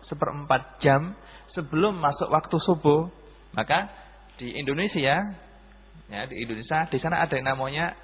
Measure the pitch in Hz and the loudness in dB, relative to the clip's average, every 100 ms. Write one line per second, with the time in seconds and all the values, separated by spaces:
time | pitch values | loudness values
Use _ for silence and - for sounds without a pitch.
0 | - 147 151 147 143 131 - - 147 135 | -10 -4 -2 -4 0 0 0 0 4 4
1 | 165 196 - - - - 147 156 208 185 | 2 -10 -18 -20 -12 -8 -2 2 2 2
2 | 147 135 - 156 - 165 - 165 151 147 | 0 0 0 0 2 -2 2 4 4 4
3 | 170 - - - - - 110 156 202 - | 2 -10 -20 -20 -8 -4 0 0 0 -12
4 | - - - - 123 131 139 143 202 185 | -20 -20 -20 -12 -10 -6 -4 -2 -2 0
5 | 135 151 208 185 - - - - - - | 2 2 0 -10 -18 -20 -20 -20 -20 -20
6 | - 101 131 123 117 110 110 156 160 131 | -14 -10 -10 -8 -8 -8 -2 -2 0 -2
7 | 160 170 156 139 131 135 131 147 170 - | -2 0 0 0 -2 -2 -4 -4 -6 -8